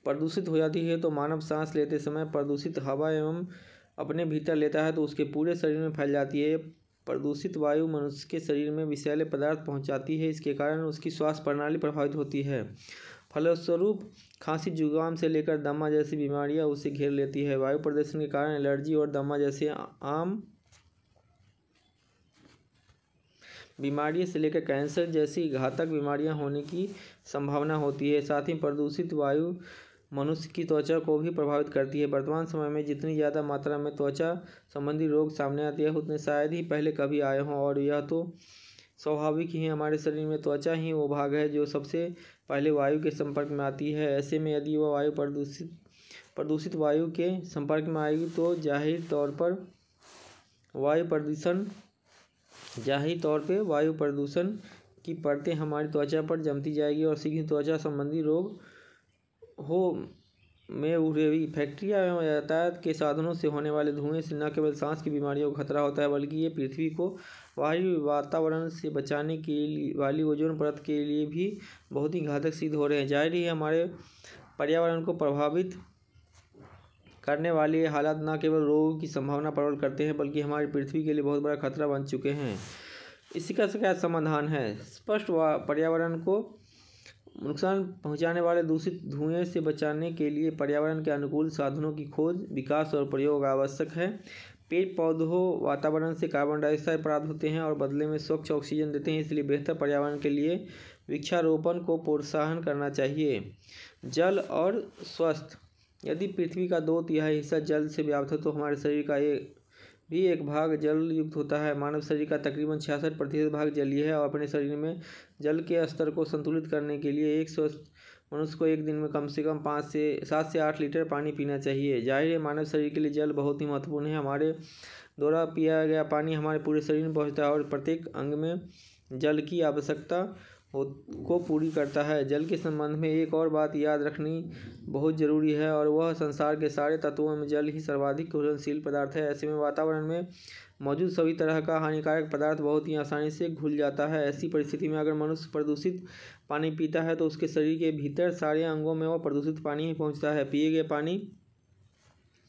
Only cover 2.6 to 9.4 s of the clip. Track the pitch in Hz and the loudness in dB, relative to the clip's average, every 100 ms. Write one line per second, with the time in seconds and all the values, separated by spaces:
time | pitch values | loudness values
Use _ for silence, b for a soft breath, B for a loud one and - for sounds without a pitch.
2.6 | 160 160 135 139 156 156 156 170 180 B | -2 -4 -4 -2 0 0 0 -4 -8 B
3.6 | B B B - - 156 165 151 151 156 | B B B -10 -6 -2 -2 -2 0 2
4.6 | 151 151 156 160 147 151 143 147 160 175 | 2 2 2 0 -2 0 -2 0 0 2
5.6 | 160 156 160 151 143 143 135 143 147 160 | 0 2 -2 -2 0 2 0 0 2 0
6.6 | 160 - _ _ - 131 143 143 185 165 | -4 -20 _ _ -6 -2 -2 -4 -4 0
7.6 | 147 151 165 156 143 143 - 165 160 147 | 2 2 2 0 -4 -6 -6 -6 0 0
8.6 | 147 151 156 143 147 151 160 151 | 0 -2 -2 -2 0 0 0 0